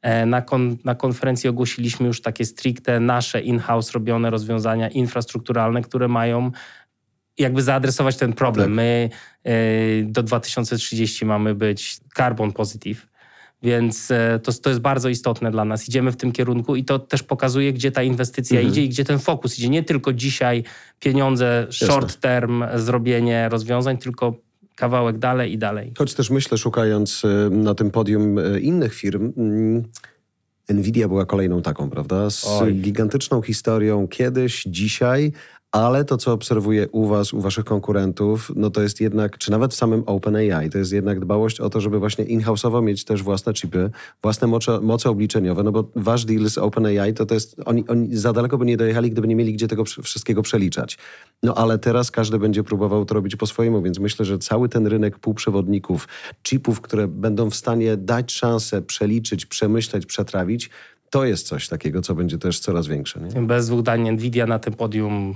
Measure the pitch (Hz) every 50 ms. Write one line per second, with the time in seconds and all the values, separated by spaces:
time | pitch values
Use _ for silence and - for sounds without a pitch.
0 | - 120 113 113 113 113 120 127 123 - - 131 127 123 120 120 - 127 123 123
1 | - 131 123 123 - 135 127 123 - 131 120 120 127 117 - - 120 120 113 -
2 | 127 123 117 117 - 117 110 - 117 110 - - - 127 123 123 - - 123 120
3 | 117 120 123 123 120 - - 117 - 123 120 117 107 - 120 113 107 - - 123
4 | 110 117 117 117 117 117 113 110 107 107 117 113 107 113 113 113 113 110 - 135
5 | 127 117 - 123 120 - - 117 113 - 117 117 113 113 117 123 117 - - 127
6 | 123 123 120 117 117 117 117 120 123 127 127 - - - - - - _ _ _
7 | _ _ _ _ _ _ _ - 143 127 127 131 135 123 135 135 131 135 127 -
8 | 143 135 127 - 135 120 110 - 139 123 113 104 101 98 104 113 117 117 120 120
9 | 117 113 - - - - _ _ _ 120 117 113 113 110 110 110 110 110 110 110
10 | 107 107 110 123 120 110 123 117 117 - - - 120 113 120 113 - - - 113
11 | 113 107 110 - - 110 107 104 107 110 107 101 110 107 104 98 - - - -
12 | _ - _ - 131 123 117 110 110 104 104 - 110 104 - 110 - 98 107 -
13 | - _ _ _ - - - - - - _ _ - 120 120 120 117 113 110 -
14 | - - 127 120 113 117 117 113 113 - 117 - - 135 131 120 117 139 135 131
15 | 123 131 123 120 - 127 117 - - 117 107 110 107 107 110 107 - - 120 131
16 | 127 131 123 127 - 127 117 - 127 120 123 120 117 - 143 131 131 - 139 135
17 | 135 _ - 135 - - 139 120 - 131 123 135 139 139 135 127 120 135 127 135
18 | 127 131 127 120 127 117 - - 127 - 127 123 120 113 95 151 147 131 123 127
19 | 139 - 147 139 - - 165 - - 127 - - 120 120 139 160 160 165 160 139
20 | - 139 131 120 120 139 131 - 131 123 123 120 117 - - - - - _ _
21 | - 143 131 139 139 135 131 120 127 123 120 120 117 120 - - - - 143 135
22 | 127 - - - - 131 123 123 120 117 120 120 120 117 - 120 113 117 127 123
23 | 117 123 123 117 120 120 117 117 113 113 113 113 110 113 123 123 127 135 131 117
24 | - 127 120 - 127 120 113 113 _ _ _ _ _ _ _ - - 123 120 127
25 | 120 117 113 110 113 123 127 127 123 110 90 110 110 104 104 107 101 120 120 -
26 | 147 - - - 131 107 131 135 135 - - 110 - 120 107 120 113 110 107 104
27 | 104 101 - - - 107 101 101 104 104 92 104 107 107 101 - 110 101 98 113
28 | 110 101 107 107 104 107 101 104 82 90 101 98 - 143 170 180 147 110 110 -
29 | - 98 98 104 104 120 135 - 117 107 104 107 110 110 113 117 117 113 - -
30 | - - _ _ _ _ _ _ _ _ _ _ _ _ 104 101 98 98 117 120
31 | 110 98 92 98 95 90 - 98 95 92 90 87 82 80 76 - 73 69 - -
32 | 73 71 - 95 - 104 101 - - 101 104 104 113 110 101 95 92 101 101 104
33 | 113 107 - 139 131 - 139 123 107 - 110 - - - 113 110 104 107 107 104
34 | 98 90 - - 127 127 127 127 127 123 120 - - 98 90 82 101 107 - -
35 | - 123 127 135 147 151 147 - - - - - _ _ - 107 110 120 127 139
36 | 147 143 135 120 - 127 117 107 - - 123 110 101 104 107 107 104 101 - 113
37 | 110 104 104 104 101 101 - 107 98 98 92 - 107 - 110 101 95 - 104 101
38 | 98 95 87 - 104 104 107 110 110 - - - 104 107 90 107 104 104 104 -
39 | 110 110 101 107 107 104 - - - - 101 110 123 131 120 - - 113 113 110
40 | 113 - 101 95 - 107 107 107 107 104 92 80 76 80 - 101 98 90 95 101
41 | 92 101 101 92 92 92 104 104 110 113 110 - 113 107 98 110 101 107 104 107
42 | 95 107 101 - 110 - 117 113 113 113 110 101 - 120 113 120 117 107 101 95
43 | - - 110 101 98 101 101 95 - - 107 - - 87 80 92 92 98 110 -
44 | - - - _ - 107 107 - - 120 113 117 113 - 117 107 101 110 113 117
45 | - 131 113 101 107 104 - 110 98 92 90 85 101 107 104 110 107 - - 117
46 | 101 107 117 123 117 110 110 110 107 107 104 - 95 104 98 - 113 107 101 101
47 | 98 101 110 107 117 104 113 110 104 - - - - - 117 120 110 - 117 120
48 | 117 104 120 110 101 120 113 113 120 123 131 131 123 120 120 107 117 113 110 120
49 | 117 120 113 113 110 110 113 113 117 110 107 104 113 113 113 104 110 104 - -
50 | - - - - - - 113 101 107 - - 113 98 92 - - 65 - - -
51 | - - - - - _ _ _ - 117 - - 113 113 113 107 - 120 113 120
52 | 123 120 - - 113 107 110 110 101 107 104 101 104 - 110 98 101 101 101 107
53 | 104 - 107 104 95 98 98 104 110 104 - - 117 117 113 107 87 92 90 90
54 | 101 104 - - 113 95 98 92 - - 107 113 123 120 - 120 107 104 107 110
55 | 104 104 101 - - - 107 104 - - 98 98 98 87 101 101 98 - 92 80
56 | - - - - - - - _ _ - - 131 - - 113 104 - - - 107
57 | 104 95 80 98 95 113 107 101 117 107 - - - - 117 117 113 113 110 101
58 | 95 92 120 120 123 120 - - - 120 117 113 107 - - 101 87 - - -
59 | 107 104 110 117 110 - - 92 - - - - - 104 107 113 110 - - 101
60 | 87 - - - 101 - - 98 92 90 107 120 - - - - - - - _
61 | _ _ - 135 135 127 104 82 - - - 73 - - 85 78 - 80 73 90
62 | 87 - 95 80 87 87 80 82 - 92 85 - - - 92 87 82 73 73 71
63 | 69 - - 82 82 87 107 127 120 113 120 120 120 113 120 120 117 120 117 117
64 | 117 113 110 110 113 123 117 120 117 113 117 110 - - 104 - 117 110 104 110
65 | 107 104 104 101 101 98 95